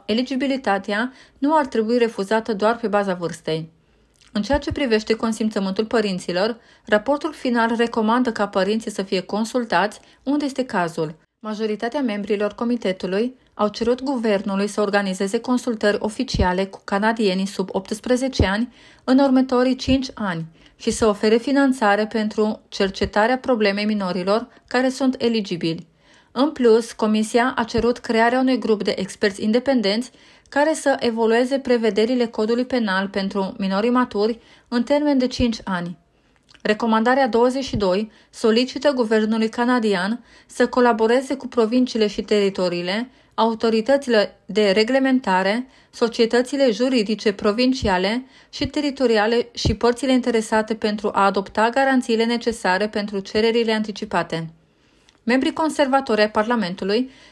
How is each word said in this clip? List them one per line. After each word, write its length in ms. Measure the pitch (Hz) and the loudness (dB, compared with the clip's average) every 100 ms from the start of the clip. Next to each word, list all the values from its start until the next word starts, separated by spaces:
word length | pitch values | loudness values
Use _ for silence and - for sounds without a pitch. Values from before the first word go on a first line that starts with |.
eligibilitatea 1080 | - 220 254 262 277 269 240 196 196 208 254 - - - | -4 -2 -2 -2 -2 -2 -2 -2 -2 -4 -4 -8 -20 -4
nu 180 | 277 311 | 2 2
ar 100 | 277 | 2
trebui 320 | 226 220 240 | -2 0 2
refuzată 560 | 226 226 196 220 220 | 0 -2 -2 -2 -2
doar 220 | 202 208 233 | 0 0 0
pe 100 | 214 | 0
baza 280 | 202 196 | 0 0
vârstei. 580 | 180 165 - - 160 160 _ _ _ _ _ _ 214 | -2 -6 -6 -6 -6 -6 _ _ _ _ _ _ -4
În 60 | |
ceea 160 | 214 294 | 0 0
ce 140 | 302 | 0
privește 420 | 294 269 220 220 | -2 0 0 0
consimțământul 680 | 220 226 220 220 214 196 190 | -2 -2 -2 -2 -2 -2 -2
părinților, 720 | 220 233 214 180 - 175 214 226 _ _ | 0 0 0 -4 -4 -2 -2 -4 _ _
raportul 480 | - 208 208 285 320 | 0 0 2 -2 -2
final 420 | 302 262 233 226 233 | -4 -2 2 2 2
recomandă 560 | 233 233 214 240 247 | 0 0 2 2 0
ca 160 | 220 202 | -2 -2
părinții 420 | 202 190 220 220 | 0 0 0 -4
să 120 | 208 | -8
fie 180 | 190 190 | -4 -4
consultați 800 | 180 202 226 254 226 175 202 - _ _ | -2 -4 -2 -4 0 0 0 -4 _ _
unde 220 | - 294 | -4 -2
este 200 | 294 269 | -2 -4
cazul. 500 | 262 196 170 165 160 160 _ _ | -4 -2 -2 -4 -6 -8 _ _
Majoritatea 600 | 214 214 220 214 233 294 | -10 -6 -6 -4 -6 -4
membrilor 520 | 254 202 202 202 208 | -4 -4 -4 -2 -2
comitetului 840 | 208 233 240 202 185 185 190 247 254 _ | -4 -4 -2 -2 -4 -4 -2 -2 -6 _
au 140 | - 208 | -4 -2
cerut 340 | 208 233 247 | -2 -2 -2
guvernului 640 | 262 262 220 196 202 196 202 | -2 -2 0 0 0 -2 -2
să 140 | 208 | -2
organizeze 600 | 208 202 196 185 196 233 | 0 0 -2 -4 -2 -2
consultări 560 | 233 247 254 220 208 208 | 0 -2 -2 0 0 0
oficiale 640 | 220 220 262 - 185 180 | -2 -4 -4 0 0 0
cu 160 | 190 - | -4 -8
canadienii 640 | - 202 220 226 208 185 196 | -4 -2 0 2 0 0 -2
sub 220 | - 190 | -2 -2
optsprezece 760 | 196 196 214 240 247 262 - 190 | -2 -6 -6 0 0 0 0 0
ani 260 | 202 247 - - - | 0 -4 -8 -20 -8
în 140 | - 262 | 2 4
următorii 580 | 277 262 262 247 254 254 | 6 4 4 2 2 0
cinci 320 | - 269 262 | 0 0 -2
ani 320 | - 208 165 160 _ - - | -6 -6 -6 -8 _ -20 -8
și 140 | - | -4
să 160 | 214 220 | 0 0
ofere 300 | 202 220 226 | 2 2 2
finanțare 720 | 254 277 277 262 208 202 214 | 2 2 2 2 2 2 0
pentru 540 | 226 214 220 214 - - | -2 -2 0 -2 -2 -8
cercetarea 720 | - 196 190 196 208 220 254 | -2 -2 -2 -2 2 2 0
problemei 460 | 262 240 208 196 | 0 0 0 0
minorilor 640 | 214 214 185 175 180 214 247 - - | -2 -2 -2 -2 0 0 -2 -18 -4
care 200 | 247 254 | 0 0
sunt 340 | 262 269 254 | 0 -2 0
eligibili. 640 | 233 226 202 170 165 165 - _ _ _ _ | 0 0 -2 -4 -4 -6 -12 _ _ _ _
În 180 | 226 294 | -2 -2
plus, 420 | 302 240 220 233 | 2 4 4 2
Comisia 600 | - 220 214 214 240 247 - | -2 0 0 2 2 2 0
a 80 | |
cerut 340 | 226 233 226 240 | -2 0 0 -2
crearea 400 | - 226 233 254 | 0 2 4 4
unui 200 | 262 254 | 2 0
grup 240 | 220 208 | 0 0
de 120 | 208 - | 0 -4
experți 460 | 196 - 208 202 | -6 -2 -2 -2
independenți 640 | 214 233 262 262 196 214 247 - - _ - | 0 0 2 0 2 -2 -4 -12 -20 _ -4
care 260 | 277 294 | 0 2
să 220 | 311 277 269 | 2 0 0
evolueze 600 | 240 226 220 233 247 269 | 0 0 2 2 2 0
prevederile 680 | 269 240 226 202 226 254 233 | 0 2 2 2 2 2 -2
codului 380 | 233 220 240 | -2 -2 0
penal 440 | 254 254 214 185 196 | -2 -2 0 -2 -2
pentru 460 | 196 196 202 190 - | -4 -4 -2 -4 -4
minorii 320 | 196 190 233 | -2 0 2
maturi 480 | 247 247 202 214 226 _ - - | 2 0 0 -2 -2 _ -20 -6
în 140 | 240 | -4
termen 360 | 233 285 294 277 | 0 0 2 2
de 80 | 247 | 0
cinci 300 | - 247 220 | 0 -2 -2
ani. 340 | - 180 175 180 _ _ _ _ _ - | -6 -6 -6 -12 _ _ _ _ _ -8
Recomandarea 640 | - 208 233 220 226 262 262 | -2 0 2 2 4 2 2
douăzeci 360 | 226 247 254 | 4 2 0
și 120 | 269 233 | -4 -2
doi 340 | 196 180 220 _ _ | 0 0 -2 _ _
solicită 600 | - 226 220 254 277 285 | -2 2 2 0 0 0
guvernului 560 | 254 220 220 214 220 220 | 2 2 2 2 0 0
canadian 760 | 226 240 247 220 190 190 240 - - - | 0 0 2 2 0 0 -4 -8 -20 -8
să 220 | - 247 | 0 0
colaboreze 640 | 254 247 220 220 247 269 | 4 4 4 4 2 0
cu 120 | 269 247 | -6 -4
provinciile 600 | 240 214 254 247 226 208 | 0 2 2 2 0 -2
și 160 | - | -2
teritoriile, 880 | 202 208 196 196 180 175 175 208 254 _ _ | 0 2 2 0 -2 -2 -4 -4 -6 _ _
autoritățile 1080 | - 226 220 226 220 220 277 277 220 196 - - | 0 0 2 0 0 2 2 4 2 2 -4 -4
de 240 | 190 208 | 0 2
reglementare, 960 | 190 220 269 269 254 208 185 190 226 254 _ _ | 4 2 2 2 2 2 2 2 -2 -4 _ _
societățile 800 | - 226 226 226 240 254 277 269 | -2 -2 2 2 2 0 2 2
juridice 640 | 202 254 262 202 214 220 | 2 0 0 0 -2 -2
provinciale 920 | 196 214 214 254 262 214 180 185 240 262 - _ | 0 -2 2 0 0 0 0 0 -2 -6 -20 _
și 160 | - 277 | -8 -4
teritoriale 800 | 302 294 269 254 220 208 233 247 | -2 -4 0 2 2 2 0 -2
și 220 | - - | -4 -2
părțile 380 | 214 233 240 262 | 0 0 0 2
interesate 640 | 254 247 226 220 220 220 | 2 2 0 0 0 0
pentru 360 | 220 214 208 208 | -2 -4 -2 -2
a 120 | - | 2
adopta 440 | 196 202 196 - 220 | 2 0 -4 0 0
garanțiile 560 | 254 269 262 240 220 | 2 2 2 2 0
necesare 640 | 226 240 233 220 190 185 208 | 0 0 -2 -2 0 0 0
pentru 300 | 214 208 202 | -4 -6 -6
cererile 540 | 196 214 226 233 226 | -4 0 2 2 0
anticipate. 760 | 220 214 196 214 180 165 165 165 - _ _ _ _ _ _ - | -2 -4 -6 -4 -2 -2 -6 -8 -14 _ _ _ _ _ _ 0
Membrii 260 | 254 311 | 2 0
conservatori 680 | - 320 302 269 269 262 214 | 0 -2 0 2 2 2 2
ai 100 | 214 | 2
Parlamentului 800 | 220 214 240 180 190 190 214 254 - - | 2 0 0 -2 -4 -2 -2 -2 -8 -20